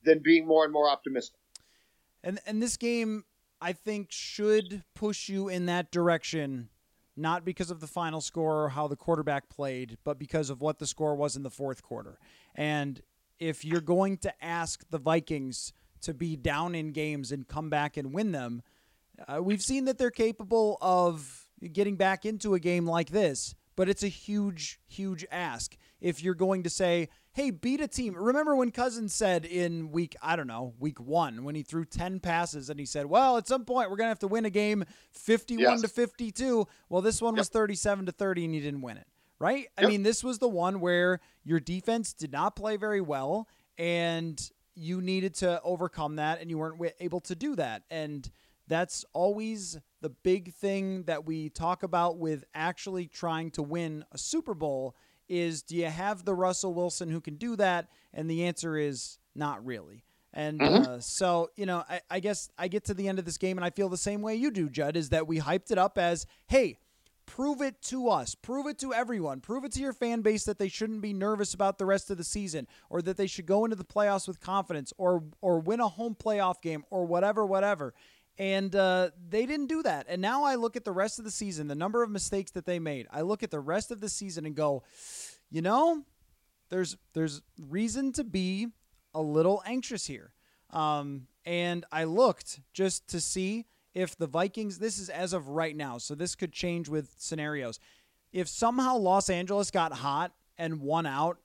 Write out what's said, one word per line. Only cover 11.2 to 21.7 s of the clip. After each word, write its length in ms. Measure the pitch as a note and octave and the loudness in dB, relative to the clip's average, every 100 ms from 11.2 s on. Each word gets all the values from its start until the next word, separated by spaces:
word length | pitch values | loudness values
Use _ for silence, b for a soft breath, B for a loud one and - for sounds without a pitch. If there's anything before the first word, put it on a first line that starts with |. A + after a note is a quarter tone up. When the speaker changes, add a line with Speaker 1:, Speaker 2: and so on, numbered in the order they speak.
| D3 C3+ | 0 -2
Speaker 2:
in 80 | |
the 60 | C3+ | -8
fourth 340 | - C#3 B2+ | -6 -8 -8
quarter. 340 | - A#2 G2+ - b b b - | -10 -12 -12 -18 b b b -4
And 460 | D3+ D3+ C#3+ B2+ - _ _ - | -2 0 -2 -6 -16 _ _ -6
if 260 | E3 D3 D#3 | -4 -4 0
you're 160 | E3+ | 0
going 360 | D#3 F3 G3 F#3+ | 2 2 2 0
to 240 | G3 - | -4 -6
ask 400 | E3 E3+ E3 - - | -6 -4 -4 -8 -6
the 100 | D#3+ | -2
Vikings 760 | C#3 E3 - D3+ C3 A#2+ - - _ - | 2 2 2 -4 -4 -8 -10 -14 _ -14
to 120 | - | -10
be 240 | C3+ E3 D3+ | -4 -4 -2
down 380 | D3 C#3+ F3 E3+ | 0 0 0 -2
in 180 | D#3 | -4
games 380 | D3+ D3+ D3 B2+ | -2 -2 -2 -4
and 160 | C#3 B2 | -6 -6
come 220 | D3+ D#3 | -6 -2
back 280 | D3 D3 D3+ | 0 0 -2
and 160 | C3+ | -4
win 180 | D#3+ G#3+ | -2 0
them, 300 | D3 A#2+ A#2+ - _ _ _ _ - - | -2 -4 -8 -10 _ _ _ _ -20 -8
uh, 160 | D3 | -2
we've 180 | F#3 G#3 | 2 2
seen 240 | A3 C4+ C4 | 0 0 0
that 120 | C4 | 2
they're 140 | B3 | 2
capable 640 | - A3 - G3 A3+ G#3+ G3 | 2 0 0 2 4 4 4
of 680 | F#3 F3+ F3 D#3 C3 - - - E3+ | 4 6 6 2 -8 -18 -20 -16 -6